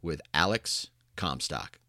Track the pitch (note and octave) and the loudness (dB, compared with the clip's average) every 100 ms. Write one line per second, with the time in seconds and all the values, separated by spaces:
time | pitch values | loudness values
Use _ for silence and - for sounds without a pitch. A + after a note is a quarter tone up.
0 | E2+ D2+ - D2+ F2+ A2+ - - - _ | -4 -6 0 4 4 4 -2 -6 -6 _
1 | _ - F2 C2+ - C2+ - - | _ -4 -4 -2 -4 -6 -8 -16